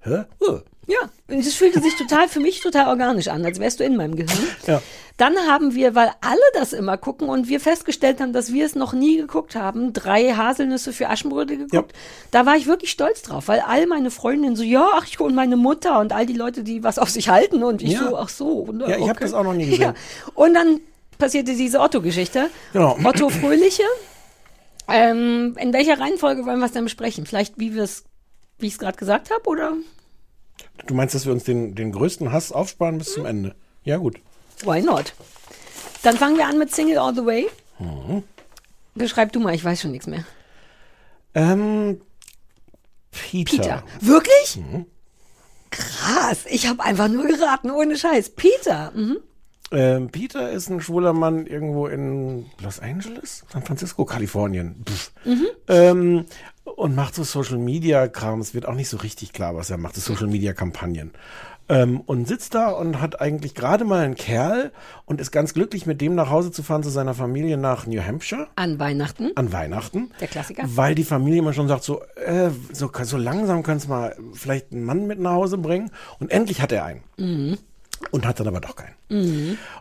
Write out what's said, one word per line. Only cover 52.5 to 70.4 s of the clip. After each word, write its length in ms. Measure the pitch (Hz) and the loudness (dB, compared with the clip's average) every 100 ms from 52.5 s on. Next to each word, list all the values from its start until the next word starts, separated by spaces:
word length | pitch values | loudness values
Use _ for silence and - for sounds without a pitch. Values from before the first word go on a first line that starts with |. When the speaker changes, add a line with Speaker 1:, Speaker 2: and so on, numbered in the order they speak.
| - | -14
Speaker 1:
Los 160 | 98 - | -12 -10
Angeles? 640 | 107 175 214 233 - - - | -10 -8 -10 -14 -16 -18 -12
San 120 | 139 | -10
Francisco, 420 | - 139 180 - - | -6 -6 -6 -4 -4
Kalifornien. 800 | 120 104 104 101 92 85 - 107 | -4 -4 -2 -2 -2 -6 -10 -10
Pff. 240 | 98 - - 240 | -8 -10 -8 -2
Speaker 2:
Mhm. 220 | 247 381 480 - | 0 0 -4 4
Speaker 1:
Ähm, 580 | 180 175 180 175 170 165 - - - | 8 8 6 4 2 -2 -12 -20 -20
und 320 | - - 151 135 | -14 -4 -2 0
macht 200 | 139 - | -2 -4
so 80 | |
Social-Media-Kram. 1160 | 151 143 120 123 123 156 165 139 131 - 110 110 | -6 -4 -4 -4 -2 -2 2 4 2 -2 -4 -4
Es 140 | 107 | -6
wird 140 | 117 - | -8 -6
auch 60 | 127 | -6
nicht 140 | 131 | -6
so 80 | 107 | -6
richtig 360 | 107 - 104 | -8 -10 -14
klar, 220 | - 87 85 | -8 -6 -6
was 140 | 87 | -6
er 80 | 87 | -8
macht. 180 | 82 - | -8 -8
So 60 | |
Social-Media-Kampagnen. 1080 | 104 104 104 104 101 92 90 - 90 82 80 - - - - - - | -6 -4 -2 -2 -2 -4 -6 -6 -8 -8 -10 -16 -20 -20 -20 -12 0
Ähm, 320 | 135 123 123 | 2 2 0
und 260 | - 127 120 | -4 -4 -4
sitzt 260 | 247 - | -6 -4
da 160 | 226 226 | -2 0
und 320 | 170 165 143 | -2 -4 -4
hat 200 | 156 - | -6 -4
eigentlich 340 | 151 151 147 - | -4 -4 -8 -6
gerade 300 | 127 208 226 | 0 0 2
mal 180 | 190 143 | 0 0
einen 80 | |
Kerl 580 | 127 - 117 151 233 277 - - - - | -4 -4 0 0 0 -4 -8 -20 -18 -8
und 140 | 151 | -8
ist 120 | 135 | -2
ganz 240 | 147 156 160 | -2 0 0
glücklich, 320 | 208 202 165 | -2 -2 -6
mit 120 | 147 | -2
dem 140 | 160 | 0
nach 160 | 175 143 | 0 2
Hause 220 | 156 175 | 0 0
zu 100 | 170 | -6
fahren 220 | 147 156 | -4 -4
zu 80 | 147 | -2
seiner 240 | 139 131 123 | -2 -4 -4
Familie 420 | 120 135 160 143 | -4 -4 -2 -2
nach 300 | 135 127 113 | -2 -2 -4
New 160 | 110 | -4
Hampshire. 440 | 90 156 - 233 302 - | -4 -6 -8 -8 -8 -6
Speaker 2:
An 220 | 180 147 | -4 -2
Weihnachten. 520 | 143 143 147 - 240 | -2 -2 -4 -6 -6
Speaker 1:
An 180 | 381 120 | -2 -4
Weihnachten. 600 | 87 78 101 - 190 247 - | -4 -6 -6 -6 -6 -8 -8
Speaker 2:
Der 60 | 175 | -10
Klassiker. 340 | 151 | -8